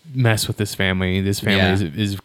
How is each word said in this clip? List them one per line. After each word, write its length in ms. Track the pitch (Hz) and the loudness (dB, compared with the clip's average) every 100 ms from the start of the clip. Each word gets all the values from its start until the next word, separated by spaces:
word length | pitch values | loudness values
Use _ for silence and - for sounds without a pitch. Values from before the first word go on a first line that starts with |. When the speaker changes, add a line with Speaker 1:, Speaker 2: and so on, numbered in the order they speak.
| 165 | -8
Speaker 1:
mess 340 | 131 117 110 - | 0 2 2 0
with 80 | 110 | -4
this 180 | 104 | -4
family. 460 | - 95 92 92 92 | -2 -2 0 0 0
This 180 | 98 98 | 0 -2
family 180 | 107 98 | 0 2
Speaker 2:
Yeah. 140 | 92 | 2
Speaker 1:
is, 80 | 95 92 76 104 | 2 0 -2 -4
is, 40 | 95 | -4